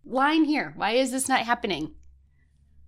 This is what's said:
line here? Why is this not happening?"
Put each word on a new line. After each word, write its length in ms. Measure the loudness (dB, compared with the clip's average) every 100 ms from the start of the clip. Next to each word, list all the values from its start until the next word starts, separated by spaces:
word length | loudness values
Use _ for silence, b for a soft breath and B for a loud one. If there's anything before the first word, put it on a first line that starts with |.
line 400 | -4 0 2 4
here? 300 | 2 0 -4
Why 160 | -4 0
is 200 | 2 0
this 180 | -2 0
not 140 | 0
happening?" 520 | 0 -2 -2 -4 -6 -12 -20 -20 _ _ _ _ _ -20